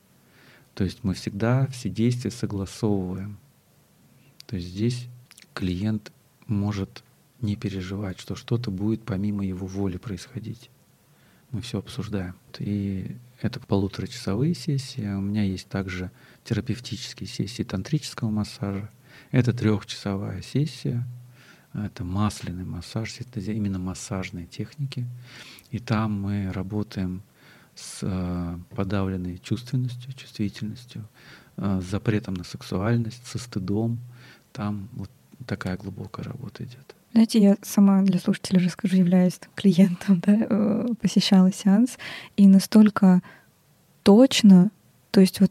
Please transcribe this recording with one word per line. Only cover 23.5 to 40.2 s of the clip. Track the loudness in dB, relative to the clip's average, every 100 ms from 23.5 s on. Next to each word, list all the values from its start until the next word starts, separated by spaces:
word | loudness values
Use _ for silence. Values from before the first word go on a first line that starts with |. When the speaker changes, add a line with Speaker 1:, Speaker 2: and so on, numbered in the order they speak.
| -4 -4 -4
Speaker 1:
массажные | -6 -8 -8 -8 -6 -10 -12
техники. | -12 -12 -8 -8 -8 -10 -12 -18 -20 -20 -20 _
И | -12
там | -4 -2 -2 -4
мы | -4 -4 -4
работаем | -6 -6 -6 -6 -6 -6 -6 -12 _ _ -20 _ -20
с, | -18 -10
э, | -6 -4 -4 -4 -6 -8 -10 -6
подавленной | -4 -2 -2 -4 -6 -10
чувственностью, | -6 -8 -4 -4 -4 -6 -14
чувствительностью, | -18 -16 -6 -6 -6 -10 -10 -14 -14 -16 _ -20 -20 -18 -6
э, | -2 -2
с | -4
запретом | -4 -2 -2 -4
на | -8
сексуальность, | -10 -14 -8 -4 0 0 -2 -8 -14
со | -12
стыдом. | -10 -8 -4 -2 -2 -4 -10 -20 -20 -20 _
Там | -10 -8 -8 -10
вот | -12 -14 -16 _ -20 -10
такая | -8 -6 -8
глубокая | -8 -12 -12 -12 -12
работа | -12 -14 -12
идет. | -14 -14 -20 -20 _
Speaker 2:
Знаете, | 2 4 6
я | 6 4
сама | 2 4 6 6
для | 4 2
слушателей | 0 -2 0 2 2
расскажу, | 0 0 4
являюсь | 4 6 4 0
там | -8 0
клиентом, | 4 6 6 4 2 2